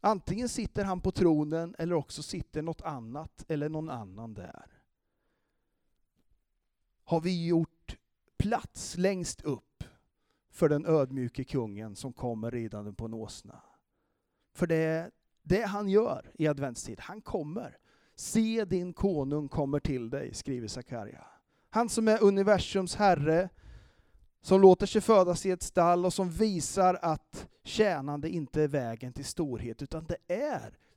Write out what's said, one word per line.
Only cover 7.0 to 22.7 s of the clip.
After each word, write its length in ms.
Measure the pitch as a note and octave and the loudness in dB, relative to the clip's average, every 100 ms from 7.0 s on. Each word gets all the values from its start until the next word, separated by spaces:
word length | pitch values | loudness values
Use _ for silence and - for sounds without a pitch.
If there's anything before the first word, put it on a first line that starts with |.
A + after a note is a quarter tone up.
Har 160 | - E3 | -2 -2
vi 260 | E3 F3+ E3+ | 0 -2 2
gjort 500 | E3+ E3 _ - - _ _ _ _ | 0 0 _ -20 -20 _ _ _ _
plats 600 | G#3 A3+ - - - E3+ | -2 -2 -4 -14 -10 0
längst 460 | F#3 F#3+ E3+ - | 0 0 -6 -8
upp 420 | D3+ C3 _ _ - _ _ _ _ _ _ | -6 -6 _ _ -20 _ _ _ _ _ _
för 180 | - D#3+ | 0 2
den 180 | D3 D3+ | 2 2
ödmjuke 580 | D#3+ C3 C3 B2 - | 2 2 -2 -6 -6
kungen 520 | B2+ C#3 A2+ G2+ A2 G2 | -4 -4 -4 -8 -12 -12
som 160 | C3+ | -12
kommer 380 | B2 B2+ A2+ A#2 | -8 -6 -4 -6
ridande 420 | A#2+ A2+ G#2 G#2 | -6 -8 -8 -12
på 120 | G2+ | -10
en 100 | A2+ | -10
åsna? 480 | A2+ G#2+ - - - _ _ _ _ _ _ _ _ _ | -10 -12 -14 -20 -20 _ _ _ _ _ _ _ _ _
För 140 | - F3 | -4 0
det 100 | D#3+ | 2
är 340 | D#3+ D#3+ E3+ _ _ _ | 0 -2 -6 _ _ _
det 200 | D#3 F#3 | 0 0
han 260 | G#3+ G3+ G#3 | 0 -4 4
gör 420 | G3 A#3+ G#2+ - | 4 4 -4 -10
i 120 | - D3+ | -2 -2
adventstid. 540 | C#3+ C3+ A#2 - A2 | 0 -4 -8 -12 -14
Han 200 | - G3+ | -14 -16
kommer 580 | - G3 D3+ E3+ - - _ _ _ - | -6 -6 -6 -8 -12 -18 _ _ _ -14
"Se, 480 | - A3 A3 A3+ | -2 0 2 0
din 280 | G3 F3+ F3+ | 0 -2 -2
konung 560 | E3+ G3+ D#3+ C3+ D3 C#3+ | -2 0 0 -2 -2 -4
kommer 320 | - C#3 C#3+ | -4 -2 -2
till 300 | - C3 A2+ | -2 -4 -4
dig", 240 | C3+ C#3 | -6 -8
skriver 340 | - - B2+ A2 | -10 -6 -6 -6
Sakarja. 580 | A#2+ B2 A#2 G#2 - - _ _ _ _ | -10 -10 -10 -10 -14 -20 _ _ _ _
Han 180 | A3 A#3 | -2 0
som 200 | - A3 | 2 4
är 140 | A3 | 6
universums 720 | G3+ G3 G3 G3 - | 6 6 4 4 4